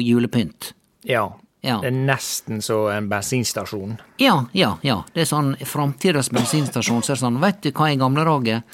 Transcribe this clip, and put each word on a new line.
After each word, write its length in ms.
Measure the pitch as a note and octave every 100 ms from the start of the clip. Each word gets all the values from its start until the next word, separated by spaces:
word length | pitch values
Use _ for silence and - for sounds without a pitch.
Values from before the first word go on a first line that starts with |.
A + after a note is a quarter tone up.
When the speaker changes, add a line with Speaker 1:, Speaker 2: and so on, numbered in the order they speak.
| A#2+
Speaker 1:
julepynt. 640 | A#2+ A#2 B2 F2 - - - _ _
Speaker 2:
Ja. 240 | - A#2+ G2 F#2+ _ _
Speaker 1:
Ja. 160 | C3+ A2+
Speaker 2:
Det 140 | B2+
er 20 |
nesten 640 | C3 C3+ C3+ - - - A2
så 300 | G#2 A2 G#2+
en 160 | G#2 G#2
bensinstasjon. 840 | G2+ G2 B2+ A2 A2 F#2+ G#2+ G2 A2 - -
Speaker 1:
Ja, 320 | C4+ F3 A#2+ G2
ja, 140 | C#3 E2+
ja. 140 | C#3+ G2+ -
Det 80 | E3
er 60 | D#3+
sånn, 220 | D3+ C#3 C3+
framtidens 680 | C3 D3+ C#3+ C3+ F#3+ D3+ B2
bensinstasjon, 720 | B2 A#2+ D3+ C3+ B2 A2 A#2+ A2+
så 60 |
er 60 | C3
det 20 |
sånn, 160 | B2+ A#2+
"Vet 220 | F#3+ F#3+
du 80 | D3
hva, 220 | C3+ D#3
i 60 | C#3
gamle 220 | C3 C#3+ D#3+
dager, 380 | D3 A2+ A2+ -